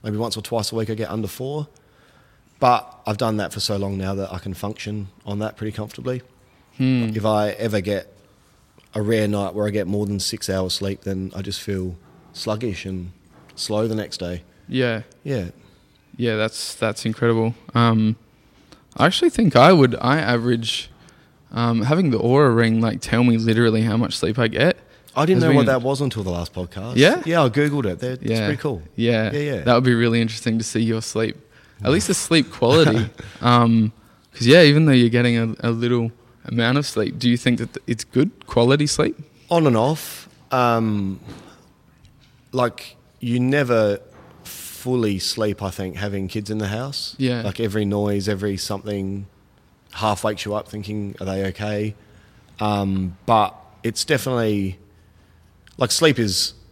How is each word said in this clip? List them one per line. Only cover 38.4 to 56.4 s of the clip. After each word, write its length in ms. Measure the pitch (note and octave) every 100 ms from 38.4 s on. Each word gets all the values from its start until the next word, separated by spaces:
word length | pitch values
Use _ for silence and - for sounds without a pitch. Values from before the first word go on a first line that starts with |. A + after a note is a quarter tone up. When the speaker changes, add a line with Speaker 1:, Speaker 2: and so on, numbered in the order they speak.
| -
Speaker 2:
quality 380 | - A#2+ C#3+ D3
sleep? 300 | - - - - _ -
Speaker 1:
On 160 | E3+ D3+
and 100 | A2+
off. 520 | B2 D#3 - - - _ _
Um, 680 | C3 B2 A#2 A2+ G#2 G2 F#2 - - - - _ _ _ _ _ _ _ _ _
like, 440 | B2+ B2 - - - _ _
you 200 | B2 A#2+
never 600 | B2+ C#3+ C3 A#2 G#2+ G2+ - - - -
fully 760 | - - - - B2+ B2+ A2 G2
sleep, 420 | - - G#2+ G2
I 80 | G2
think, 260 | - F#2 D#2+
having 300 | G2+ G2 F#2+
kids 220 | A#2 G2+
in 80 | G#2+
the 100 | G#2
house. 480 | G#2+ C3+ C#3+ - -
Speaker 2:
Yeah. 240 | C3 A#2+
Speaker 1:
Like, 180 | A2+ F#2+
every 260 | A2+ G#2 G#2
noise, 440 | G#2 G#2 G2+ G2
every 280 | G2+ G#2 G2
something 720 | - G2+ - G2+ F#2+ G2 G2 _ _ _ _ _ _
half 300 | - A2 G2+
wakes 220 | A2 G#2 G#2
you 80 | G#2
up 120 | -
thinking, 480 | G#2+ G2 G#2+ G2+ -
"Are 60 | F#2
they 200 | F#2+ F#2+
okay?" 480 | F2+ G#2+ G#2 G#2+ G#2 - - - _ _ -
Um, 580 | G#2+ G2+ G2 F#2+ F#2 F2 -
but 300 | A2+ G2 - - -
it's 220 | A2+ - -
definitely, 720 | C#3+ - B2 A2 G#2 F#2+ F#2 - _ _ _ _ _ _ _ _ -
like, 140 | B2
sleep 260 | - E3 B2+
is 340 | A2 F#2